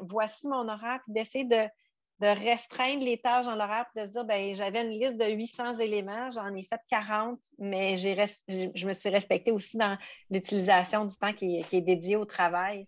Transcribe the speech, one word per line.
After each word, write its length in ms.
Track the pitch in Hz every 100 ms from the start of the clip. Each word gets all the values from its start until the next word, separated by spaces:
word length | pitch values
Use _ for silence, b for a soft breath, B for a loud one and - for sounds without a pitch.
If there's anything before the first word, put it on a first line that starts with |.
voici 440 | 180 208 214 - 285
mon 220 | 269 226
horaire », 320 | 214 226 254 254
puis 80 |
d'essayer 300 | 214 220 262 254
de, 180 | 233 214 - _ _ _ _
de 80 | 208
restreindre 760 | 202 214 240 - - 254 285
les 140 | 254 233
tâches 260 | 254 247 247
dans 100 | 220
l'horaire, 300 | 202 220 240
puis 100 | 220
de 40 | 208
se 60 |
dire, « 100 | 220 226
Ben, 300 | 202 196 196
j'avais 280 | 202 214
une 80 | 233
liste 260 | 214 262 226
de 80 | 220
huit 220 | 214 226
cents 280 | - 240 233
éléments, 520 | 220 208 196 214 254
j'en 220 | 233 202 190
ai 80 |
fait 160 | 190 233 -
quarante, 500 | 226 208 214 226 240 _ -
mais 400 | 202 190 190 185
j'ai 160 | 190
res-, 260 | 190 208 - -
j'ai, 240 | 190 185
je 140 | 185 190
me 60 |
suis 160 | 190 202
respectée 420 | 196 196 185 -
aussi 240 | 214 - 220
dans 200 | 208 196 B B -
l'utilisation 760 | 190 185 202 185 185 180 214 208
du 100 | 190
temps 160 | 202
qui 240 | 208 185 170
est, 40 |
qui 140 | 165 185
est 40 |
dédié 340 | 165 180 175 208
au 100 | 208
travail. » 600 | - 175 175 190 202